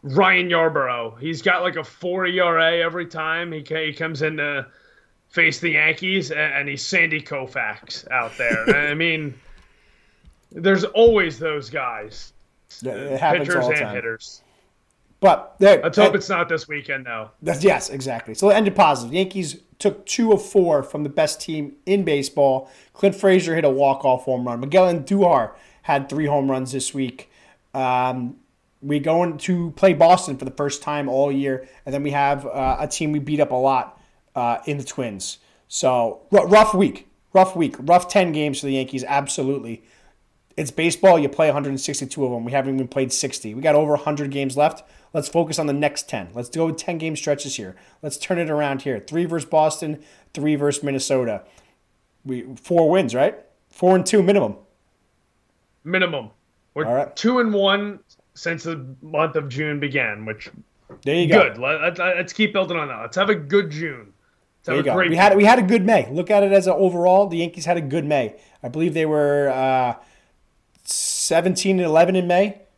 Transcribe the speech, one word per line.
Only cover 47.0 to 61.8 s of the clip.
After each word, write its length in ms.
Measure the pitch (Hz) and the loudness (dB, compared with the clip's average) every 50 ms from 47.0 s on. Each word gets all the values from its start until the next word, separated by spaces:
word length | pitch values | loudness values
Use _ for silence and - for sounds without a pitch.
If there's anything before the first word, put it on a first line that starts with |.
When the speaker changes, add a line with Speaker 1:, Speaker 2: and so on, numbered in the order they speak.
| 160 160 156 | -6 -6 -8
Speaker 2:
stretches 420 | 147 - 151 143 143 - 139 135 | -6 -2 -4 -4 -4 -4 -10 -10
here. 200 | - 107 92 92 _ _ _ _ _ - | -10 -10 -12 -14 _ _ _ _ _ -12
Let's 140 | 151 139 | -12 -10
turn 220 | - - - 190 170 | -10 -6 -4 -2 -2
it 120 | 170 156 | -2 -2
around 320 | 156 147 147 143 139 135 - | -2 -2 -2 -2 -4 -4 -4
here. 160 | 143 127 104 | -6 -6 -6
Three 260 | 101 - 147 165 175 | -8 -6 -4 -4 -2
versus 240 | 165 165 165 143 - | -2 -4 -6 -6 0
Boston, 540 | - 156 156 156 151 - 175 156 151 - - _ _ _ _ _ _ | 2 2 2 2 0 -4 -8 -8 -10 -10 -14 _ _ _ _ _ _
three 220 | - 143 151 151 | -4 -2 -2 0
versus 260 | 143 143 143 139 - - | 0 0 -2 -2 -2 -4
Minnesota. 600 | 143 139 131 135 - 139 127 127 117 107 98 - _ _ _ _ _ _ _ _ _ _ _ _ _ _ _ _ | -4 -4 -4 -2 -2 0 0 0 -2 -4 -6 -8 _ _ _ _ _ _ _ _ _ _ _ _ _ _ _ _
We, 200 | 135 127 123 117 131 131 | -10 -10 -8 -10 -14 -18
four 340 | - _ - 175 170 165 151 | -20 _ 0 2 4 4 4
wins, 240 | 170 190 185 117 110 | 4 2 2 0 2
right? 240 | 123 139 196 - - - _ _ _ _ _ | 2 2 2 0 -4 -20 _ _ _ _ _
Four 240 | _ - - 180 185 | _ 0 2 4 4
and 100 | 185 185 | 4 2
two 180 | 185 - 208 180 | 2 2 4 4
minimum. 340 | 175 202 202 131 104 101 - _ _ _ _ _ _ _ _ _ _ _ _ _ _ _ _ _ _ _ _ _ _ _ _ _ | 4 2 2 2 -2 -6 -10 _ _ _ _ _ _ _ _ _ _ _ _ _ _ _ _ _ _ _ _ _ _ _ _ _
Speaker 1:
Minimum. 460 | 156 180 185 185 175 156 139 113 107 _ _ _ _ _ _ _ _ _ | -4 0 0 0 0 -2 -6 -10 -10 _ _ _ _ _ _ _ _ _
We're 120 | 147 160 | -6 -2
Speaker 2:
All 80 | 220 123 | 0 0
right. 220 | 135 143 139 - | 0 0 -2 -6
Speaker 1:
two 220 | - - 226 254 254 | -2 -2 0 2 2
and 160 | 240 220 208 | 0 0 0
one 460 | 202 196 196 196 202 202 208 202 - _ _ _ _ _ _ _ | 0 2 2 0 0 -2 -6 -10 -14 _ _ _ _ _ _ _
since 300 | - - 170 170 156 - | -10 -8 -8 -8 -6 -8
the 200 | 165 165 156 131 131 131 _ | -10 -10 -10 -10 -16 -18 _
month 360 | - 156 160 151 160 160 - | -18 -8 -2 -2 -2 0 -2
of 120 | 160 147 139 | -4 -6 -6
June 300 | 123 139 156 151 147 147 | -6 -6 -4 -4 -4 -4
began, 460 | 147 143 131 143 123 113 104 104 110 | -6 -4 -2 -2 -2 -2 -6 -8 -10
which 260 | 110 107 107 - - - - - _ _ _ _ _ - - _ | -10 -10 -12 -12 -20 -20 -20 -20 _ _ _ _ _ -20 -8 _
Speaker 2:
There 120 | 135 147 | -2 0
you 140 | 170 175 151 | 0 4 6
go. 200 | - 208 175 127 | 6 6 6 4
Speaker 1:
good. 80 | - 120 | 0 -6
Let, 220 | 123 135 156 151 | -4 -4 -4 -2